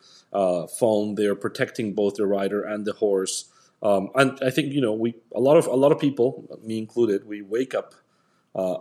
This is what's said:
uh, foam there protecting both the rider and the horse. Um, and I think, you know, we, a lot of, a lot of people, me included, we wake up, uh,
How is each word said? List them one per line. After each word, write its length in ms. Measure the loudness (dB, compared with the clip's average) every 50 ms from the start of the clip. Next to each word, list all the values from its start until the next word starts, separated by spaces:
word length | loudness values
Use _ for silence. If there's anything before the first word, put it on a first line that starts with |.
| _ -20 -20 -20 _ _ -2
uh, 340 | 0 2 2 0 0 -2
foam 480 | -6 -4 0 2 2 4 2 2 0 -2
there 220 | 0 0 0 0
protecting 580 | -2 -4 -6 -4 -4 -6 -4 -4 -4 -6 -4 -2
both 200 | 0 0 0 0
the 120 | 0 0
rider 360 | 0 0 0 0 -2 -2 -4 -4
and 220 | -4 -6 -6 -6
the 80 | -8 -4
horse. 580 | 0 0 2 2 2 0 -2 -4 -8 -10 -14 _ _ _ _ _ _ 0
Um, 260 | 0 2 2 0 0 2
and 220 | 2 2 2 2 -2 -4
I 80 | -2
think, 220 | 0 -2 -2 -2 -2
you 80 | -2
know, 140 | -2 -2 0
we, 200 | 0 -2 -2 -4 -6 -12 -10 -4
a 60 | 0
lot 160 | 4 6 6
of, 100 | 6 4
a 100 | 4 2
lot 160 | 4 4 4 4
of 80 | 4
people, 580 | 0 0 2 2 2 0 0 -4 -12 -16 -18 -14 -10
me 140 | -6 -6 -6
included, 480 | -6 -4 0 2 2 2 2 0 -2
we 160 | -6 -12 -12 -8
wake 320 | -4 -2 -2 -2 -2 -4
up, 200 | -6 -6 -6 -12 _ _ _ _ _ _ _ _ _ _ _ -6
uh, 220 | -4 -2 -2 -2 -4